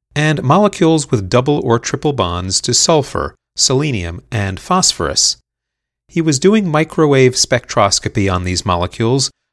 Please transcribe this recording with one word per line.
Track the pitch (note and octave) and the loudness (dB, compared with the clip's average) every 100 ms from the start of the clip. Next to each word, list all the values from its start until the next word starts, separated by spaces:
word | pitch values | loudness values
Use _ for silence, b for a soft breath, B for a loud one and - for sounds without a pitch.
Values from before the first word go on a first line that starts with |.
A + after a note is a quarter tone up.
| _ | _
and | D3 D3+ D3 | -2 0 0
molecules | B2 E3+ G#3 - D#3+ D#3+ - | 2 2 2 2 2 2 0
with | A#2 F#2 | -2 0
double | A#2+ C3+ D3 | 0 2 0
or | B2 A#2 | 2 0
triple | - - D3+ | -2 -4 -2
bonds | B2+ F2+ F2 F#2 - | -2 -2 -2 -4 -4
to | - | -2
sulfur, | A#2+ - D#3+ B2 - D2 - _ - | 0 2 2 0 -4 -6 -10 _ -4
selenium, | - C3 D3+ A2+ E2+ E2+ - | 0 0 -2 -4 -6 -10 -8
and | G#2+ G2 F#2+ | -4 -4 -6
phosphorus. | - F#3 - - D2+ C#2+ - - _ _ _ _ _ _ _ | -2 0 0 0 -2 -2 -2 -4 _ _ _ _ _ _ _
He | E3+ | -4
was | D#3+ C3 | 0 2
doing | F#3 A3 F#3+ | 4 2 2
microwave | D3+ D#3 - D3+ C3+ B2+ | 0 -2 0 2 4 4
spectroscopy | B2+ - B2+ - - G2+ - - - F#2+ | 2 -2 -2 -2 0 2 0 -2 -2 0
on | F2+ | 0
these | F2+ F2+ | -2 -4
molecules, | G2+ F2 F2+ - A2+ C3+ - _ _ | -2 -2 -2 -2 0 0 -2 _ _